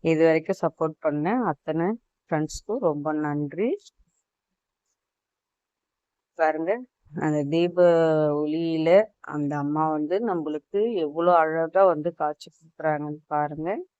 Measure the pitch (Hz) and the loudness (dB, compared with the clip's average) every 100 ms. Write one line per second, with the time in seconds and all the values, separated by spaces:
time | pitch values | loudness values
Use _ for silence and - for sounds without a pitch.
0 | 165 160 165 160 160 190 165 _ 160 156 | 0 4 4 4 0 -4 -4 _ -4 -2
1 | 156 147 160 247 214 147 - 156 175 233 | -4 -2 -2 0 -2 -4 -6 -2 -2 -4
2 | _ _ _ 156 151 - - 233 190 147 | _ _ _ -4 -4 -8 -8 -2 -2 -2
3 | 151 151 151 147 147 156 226 403 - _ | -4 -4 -4 -4 -6 -4 -4 -4 -10 _
4 | _ _ _ _ _ _ _ _ _ _ | _ _ _ _ _ _ _ _ _ _
5 | _ _ _ _ _ _ _ _ _ _ | _ _ _ _ _ _ _ _ _ _
6 | _ _ _ - 156 156 165 233 254 _ | _ _ _ 0 0 0 -2 -4 -6 _
7 | _ 151 156 151 143 165 175 175 175 165 | _ -4 -2 -2 0 0 0 4 4 6
8 | 165 156 151 147 151 156 165 160 160 190 | 4 2 2 0 -2 -2 -2 0 4 4
9 | 220 _ - 147 147 147 143 156 156 156 | 4 _ -10 -6 -4 -4 -2 -2 -2 -2
10 | 151 190 233 175 151 151 _ 202 226 214 | -2 -2 -2 -4 -4 -8 _ -2 -2 -2
11 | 151 156 170 170 160 165 165 185 190 156 | -4 0 4 4 4 0 0 4 4 4
12 | 156 165 151 151 - _ 160 _ 156 151 | -4 -4 -6 -6 -16 _ _ _ -2 -2
13 | 147 151 _ 151 147 151 160 233 370 | -4 -10 _ -4 -4 -6 -6 -6 -10